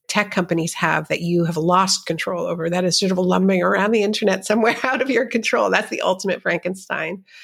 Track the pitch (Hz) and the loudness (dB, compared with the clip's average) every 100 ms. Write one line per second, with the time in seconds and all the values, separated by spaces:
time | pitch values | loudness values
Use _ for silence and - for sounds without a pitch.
0 | - 208 202 196 180 165 165 - 165 156 | -4 -2 -2 -2 0 0 -2 -2 0 0
1 | 160 160 170 175 170 165 165 180 190 - | -2 -4 0 2 2 0 2 2 2 0
2 | - 165 - 175 175 170 165 180 180 - | -4 -4 -4 -4 -4 -4 -2 0 0 0
3 | 190 185 180 185 190 185 180 196 202 226 | 0 2 2 4 4 4 2 2 2 2
4 | 208 214 202 190 - 214 226 - 262 269 | 0 0 0 0 0 2 2 0 -2 -2
5 | 269 233 240 233 - 233 202 185 214 - | 0 0 0 -2 0 0 2 2 0 -2
6 | 185 190 196 - 180 170 180 190 - - | -2 0 -2 -4 -2 -4 -4 -8 -6 -6
7 | 160 190 - - | -6 -8 -14 -20